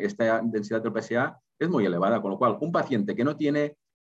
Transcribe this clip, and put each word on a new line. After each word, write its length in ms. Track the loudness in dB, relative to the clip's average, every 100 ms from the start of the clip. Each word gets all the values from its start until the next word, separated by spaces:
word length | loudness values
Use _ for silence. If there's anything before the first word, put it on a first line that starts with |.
esta 400 | -2 0 2 2
densidad 400 | 0 -4 -2 -2
del 100 | -2
P 80 | -4
S 160 | -2 -2
A 220 | -2 -6 _ -4
es 120 | 0
muy 160 | 2 2
elevada, 340 | 2 2 2
con 120 | 0
lo 40 | 0
cual 200 | 0 0
un 100 | -2
paciente 460 | -2 0 0 0 0
que 80 |
no 100 | 0
tiene 440 | 0 0 0 -2 -4 _ _